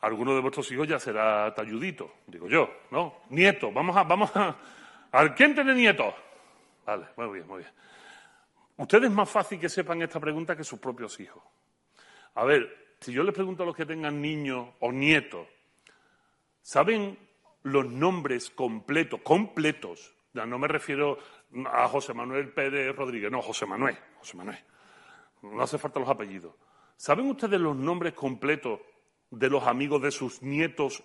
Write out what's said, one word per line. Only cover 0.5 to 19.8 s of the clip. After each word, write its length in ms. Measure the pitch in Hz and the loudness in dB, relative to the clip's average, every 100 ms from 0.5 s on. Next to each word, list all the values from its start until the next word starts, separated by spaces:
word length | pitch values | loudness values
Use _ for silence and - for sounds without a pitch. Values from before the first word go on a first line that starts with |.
| 143 - | -4 -6
hijos 160 | 127 151 | -4 0
ya 100 | 147 | -2
será 540 | - 107 110 107 107 | -2 2 4 4 2
talludito, 600 | 107 110 110 147 - 82 - - | -2 -6 -6 -6 -8 -14 -16 -20
digo 220 | 87 90 | -14 0
yo, 220 | 156 131 - - | 2 2 -2 -6
¿no? 260 | 139 170 - - | -4 -4 -8 -6
Nieto, 420 | 147 190 - 107 | 4 4 4 -2
vamos 240 | 110 175 185 | 0 2 2
a, 80 | |
vamos 260 | 165 185 208 | 4 4 4
a, 220 | 185 190 - - - - - - | 2 0 -2 -16 -20 -20 -20 2
¿a 220 | 131 156 | 6 6
quién 200 | 151 294 | 8 6
tiene 200 | 294 269 | 6 2
nietos? 400 | 254 226 151 107 - - - - _ _ _ - | 6 6 4 0 -2 -16 -20 -20 _ _ _ -6
Vale, 220 | 104 - - | -6 -6 -10
muy 180 | 117 | -8
bien, 120 | 98 85 | -8 -12
muy 120 | 95 | -16
bien. 120 | 85 _ - - - - - _ _ _ _ - | -16 _ -20 -20 -20 -20 -20 _ _ _ _ -12
Ustedes 260 | 160 214 | 4 6
es 60 | 247 | 6
más 180 | 202 196 | 2 2
fácil 320 | 214 185 185 | 0 -2 -4
que 80 | 160 | -4
sepan 320 | - 170 170 | -4 -2 -4
esta 180 | 165 160 | -4 -4
pregunta 380 | 151 151 165 160 | -4 -4 -4 -6
que 80 | |
sus 140 | 147 113 | -8 -10
propios 420 | 135 120 110 - | -10 -8 -12 -14
hijos. 220 | 95 - _ _ _ _ _ _ - - - - | -18 -20 _ _ _ _ _ _ -20 -20 -12 -2
A 80 | |
ver, 500 | 123 147 113 - _ _ | 4 4 2 -10 _ _
si 120 | - | -6
yo 100 | 123 | -2
les 120 | 185 | -2
pregunto 280 | 190 190 185 | 0 -6 -4
a 40 | 175 | -6
los 80 | |
que 120 | 165 156 | -4 -8
tengan 340 | 160 151 147 | -6 -6 -4
niños 480 | 147 151 143 127 120 - | -4 -4 -4 -6 -8 -6
o 120 | 120 | -4
nietos, 560 | 131 143 156 - 87 82 _ _ _ _ _ _ _ _ _ _ _ | 0 4 4 2 -12 -14 _ _ _ _ _ _ _ _ _ _ _
¿saben 580 | - 135 170 220 196 190 _ _ _ _ | 0 2 4 2 -2 -8 _ _ _ _
los 240 | 135 139 120 | 0 2 2
nombres 640 | 123 170 180 143 123 - | 2 2 2 -2 -4 -6
completos, 680 | - 127 113 - 147 160 113 | -4 -4 -4 -2 0 0 -4
completos? 920 | - 170 208 - 151 147 | 4 4 4 0 0 -2